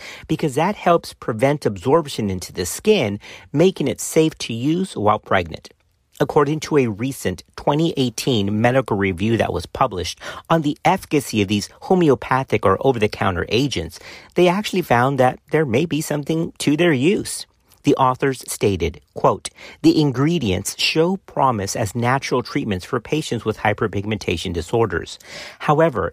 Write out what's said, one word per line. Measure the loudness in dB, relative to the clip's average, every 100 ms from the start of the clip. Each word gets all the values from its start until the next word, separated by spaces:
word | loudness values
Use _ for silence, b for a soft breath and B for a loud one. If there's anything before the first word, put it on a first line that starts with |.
| B B B
because | -2 0
that | 0 -2 0
helps | 2 2 0
prevent | -12 -8 0 2 2 -2
absorption | -2 2 2 2 -4 -4
into | -4 -8
the | -6
skin, | -6 -2 2 2 2 -4 B B B
making | 2 4 2 -4
it | -4
safe | 0 2 2 0
to | -8
use | -4 -2 0 -2 0
while | 0 0
pregnant. | 0 -2 -2 -10 -16 _ _ _ _ -4
According | 2 2 2 0
to | 0 0
a | 2
recent | -2 -6 -4 -6 -6 -12 -4
twenty | 0 2 0 0
eighteen | -2 -2 0 0 0 2
medical | 2 2 0 0
review | 0 0 0 0
that | 0
was | -2 -6
published | -2 -2 -2 -8 -10 B B B
on | 0
the | 0 0
efficacy | 0 0 0 -2 0 -2
of | 0
these | 0 -4 B
homeopathic | 0 4 4 4 2 -2 0 0
or | 2 2
over-the-counter | 2 2 0 0 -2 -2 -2
agents, | 0 0 -4 -8 -12 B B B
they | 2 4
actually | 4 -2 -4
found | 2 2 2 4
that | 2 2 -4
there | -2 2
may | 0
be | 0 -2
something | -2 -4 -2 -4 -4 -4
to | 0
their | 2 2
use. | 4 2 0 -4 -10 -12 _ _ _ 0
The |
authors | 4 4 2 -2 -2 -8
stated, | -2 0 0 -4 -6 _
quote, | 0 0 0 -6 B B B
"The | 4 4
ingredients | 2 2 0 2 0 -2 -4 -4
show | -2 0 0 -2
promise | -6 0 0 0 -4 -4
as | -4
natural | -2 0 0 0 -2
treatments | -2 -4 -2 -4
for | -4 -6
patients | -2 -4 -2 -4
with | -4 -2
hyperpigmentation | -2 0 -2 -4 -4 -4 -4 -4 -4
disorders. | -6 -2 -2 -2 -6 -8 -16 B B B B
However, | 2 4 4 2 -4